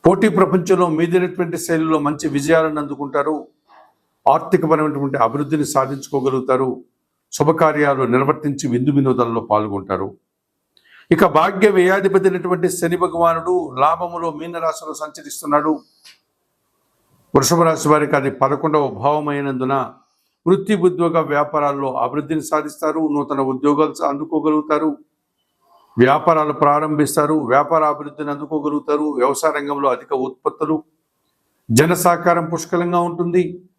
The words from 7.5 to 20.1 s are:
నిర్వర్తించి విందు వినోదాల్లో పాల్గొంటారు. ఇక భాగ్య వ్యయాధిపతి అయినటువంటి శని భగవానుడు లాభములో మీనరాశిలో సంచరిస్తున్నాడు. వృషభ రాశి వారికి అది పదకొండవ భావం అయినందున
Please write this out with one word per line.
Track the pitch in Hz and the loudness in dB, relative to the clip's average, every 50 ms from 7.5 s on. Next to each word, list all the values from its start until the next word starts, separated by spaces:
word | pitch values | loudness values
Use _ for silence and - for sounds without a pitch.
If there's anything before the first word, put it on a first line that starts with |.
| 160 160 165 156 147 147 147 143 139 131 131 | 4 4 2 2 2 2 2 0 2 0 0
నిర్వర్తించి | 117 120 127 139 143 151 - - 147 135 135 - 131 | 0 2 2 2 0 -2 -2 -2 -6 -6 -4 -4 -2
విందు | 117 123 131 147 | -2 0 0 2
వినోదాల్లో | 143 139 135 131 123 110 120 113 113 113 | 2 2 2 2 2 2 0 0 -2 -6
పాల్గొంటారు. | 107 - 104 107 107 107 98 98 - 95 95 92 98 95 - _ _ _ _ _ _ _ _ _ _ _ _ _ _ _ _ - _ _ | -2 0 -2 -2 0 -2 -6 -8 -4 -4 -4 -4 -4 -8 -10 _ _ _ _ _ _ _ _ _ _ _ _ _ _ _ _ -20 _ _
ఇక | 170 - 202 | 2 4 4
భాగ్య | 170 151 156 160 190 196 185 202 208 | 4 4 2 2 2 2 2 2 4
వ్యయాధిపతి | 196 185 180 180 190 196 190 190 190 190 175 190 | 4 4 4 4 2 2 0 2 0 2 2 2
అయినటువంటి | 185 180 175 180 180 170 175 175 | -2 0 -2 -2 -2 -2 -2 -4
శని | - - 175 170 175 | -2 -2 -2 -2 0
భగవానుడు | 170 180 180 165 170 170 170 165 165 165 175 180 180 165 143 127 131 | 0 -2 -2 0 0 2 2 2 0 -2 -2 -2 -2 -2 -4 -2 0
లాభములో | 139 151 165 170 180 170 170 170 175 165 | 2 2 2 0 -4 -8 -6 -6 -6 -6
మీనరాశిలో | 151 147 160 170 170 170 165 160 156 - 160 156 147 | -8 -8 -12 -10 -8 -4 -4 -4 -4 -4 -10 -12 -10
సంచరిస్తున్నాడు. | 147 151 151 - 165 147 143 - - - 147 147 147 147 156 156 - - _ _ _ _ - - _ _ _ _ _ _ _ _ _ _ _ _ _ _ _ _ _ _ _ _ _ _ _ - | -10 -12 -12 -14 -18 -16 -16 -16 -12 -4 0 0 2 2 2 -2 -2 -6 _ _ _ _ -20 -20 _ _ _ _ _ _ _ _ _ _ _ _ _ _ _ _ _ _ _ _ _ _ _ 0
వృషభ | 143 135 - 170 165 | 2 2 4 2 2
రాశి | 165 165 160 156 - 147 | 4 2 2 0 2 2
వారికి | 151 151 147 143 151 | 4 4 4 2 0
అది | 143 131 139 | 0 0 -2
పదకొండవ | 135 - 135 135 143 139 156 156 147 151 143 131 | 0 0 0 0 0 -2 -2 0 0 0 0 0
భావం | - 98 117 143 147 151 147 147 | -4 -2 0 0 0 0 -2 -4
అయినందున | 143 143 139 139 135 127 131 127 139 135 123 - - _ _ _ | -4 -4 -4 -4 -4 -4 -2 -2 -2 -2 -2 -6 -10 _ _ _